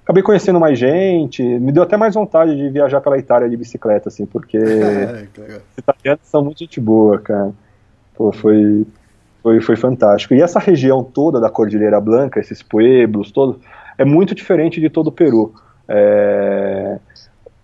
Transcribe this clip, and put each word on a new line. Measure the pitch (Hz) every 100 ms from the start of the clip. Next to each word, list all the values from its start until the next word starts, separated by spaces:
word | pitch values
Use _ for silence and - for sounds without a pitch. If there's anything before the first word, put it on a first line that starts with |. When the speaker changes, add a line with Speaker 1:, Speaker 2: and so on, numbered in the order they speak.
Speaker 1:
acabei | - 180
conhecendo | 190 202 196 180
mais | 160 127
gente, | 127 165 190 175 143 -
me | 123 123 127
deu | 143
até | 180 208
mais | 220 208
vontade | 208 160 165 147
de | 143
viajar | 139 139 139
pela | 143 139
Itália | 131 120 120
de | 120
bicicleta, | 117 - 110 104 -
assim, | - 101
porque | - - 110
Speaker 2:
<laughs> | 110 110 107 104 - 117 101
Que | -
legal. | 107 104
Speaker 1:
os | - -
italianos | - - 135 151
são | _ 151
muito | 143 151
gente | 165 -
boa, | 110 110 107 101
cara. | - 104 101 104 _ _ _ _ _ -
Pô, | 110
foi, | 98 110 107 104 104 104 - _ _ _ _
foi, | 113 113
foi | - 110
fantástico. | 127 127 127 120 -
E | 131
essa | 170 196
região | 202 165 131 131
toda | 120 - 151 123
da | 110
Cordilheira | - 110 104 107 104
Blanca, | 107 117 135 110
esses | - 107
pueblos, | - 107 117 131 117 107 101
todo, | - 135 - - - - -
é | 139
muito | 151 190
diferente | 196 - 180 160 160
de | 156
todo | 160 156
o |
Peru. | - 160 113 110 - _ _ -
É, | 104 104 104 101 101 98 98 98 98 98 101 - _ _ _ _ _